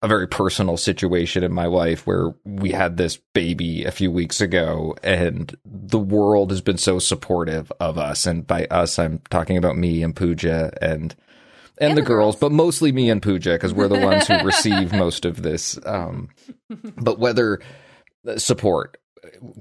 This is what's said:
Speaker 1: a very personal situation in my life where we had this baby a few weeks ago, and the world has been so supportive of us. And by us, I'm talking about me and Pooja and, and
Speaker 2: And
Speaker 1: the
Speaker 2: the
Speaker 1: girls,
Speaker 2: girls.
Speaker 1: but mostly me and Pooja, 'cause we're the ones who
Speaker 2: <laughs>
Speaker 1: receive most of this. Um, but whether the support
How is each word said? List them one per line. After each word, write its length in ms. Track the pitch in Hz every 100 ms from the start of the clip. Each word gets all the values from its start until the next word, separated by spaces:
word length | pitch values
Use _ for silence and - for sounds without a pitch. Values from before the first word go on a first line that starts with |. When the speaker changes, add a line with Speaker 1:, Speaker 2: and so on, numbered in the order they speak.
Speaker 1:
a 40 | 107
very 200 | 107 90
personal 500 | - 95 - 92 85
situation 680 | - 87 92 87 85 95
in 80 | 90
my 140 | 87 85
life 400 | 87 85 82 -
where 300 | 92 85 - 104
we 240 | 98 95
had 280 | - 90 87
this 200 | 85 - _
baby 500 | 101 85 85 85 82
a 60 | -
few 220 | - 95
weeks 300 | 87 85 -
ago, 540 | 101 90 80 80 80 -
and 560 | - 90 87 - 82 - -
the 320 | 98 95 110
world 540 | 98 104 104 104 95
has 100 | 95
been 160 | 101 90
so 220 | - 90
supportive 720 | - 87 - 87 82 80 78 -
of 180 | 85 80
us. 300 | 73 73 92
And 180 | 85 -
by 200 | 87 80
us, 340 | 85 85 -
I'm 240 | 82 80 -
talking 260 | 87 82 90
about 180 | 85 87
me 280 | 87 82
and 120 | 82 80
Pooja 560 | 87 80 85 82 80 -
and, 80 | 82
and 240 | 78 80 - _ _ _ - - -
Speaker 2:
And 180 | 147 151
Speaker 1:
the 40 |
Speaker 2:
the 20 | 120
Speaker 1:
girls, 280 | 110 107 107
Speaker 2:
girls. 40 |
Speaker 1:
but 100 | 147
mostly 400 | 151 170 - 156
me 180 | 131 120
and 140 | 104
Pooja, 340 | 104 92 87 85
'cause 160 | -
we're 140 | 101 98
the 100 | 101 98
ones 220 | - -
who 80 | -
Speaker 2:
<laughs> 60 | 196
Speaker 1:
receive 480 | - 110 98 90
most 320 | 98 87 - 87
of 160 | 82
this. 380 | 80 80 - - -
Um, 420 | 101 85 87 - _ - - - 220 - -
but 220 | 117 110
whether 420 | 120 117 113 98 - - - - _ _
the 160 | 120 110
support 580 | - 120 107 82 - - _ _ 87 - 120 -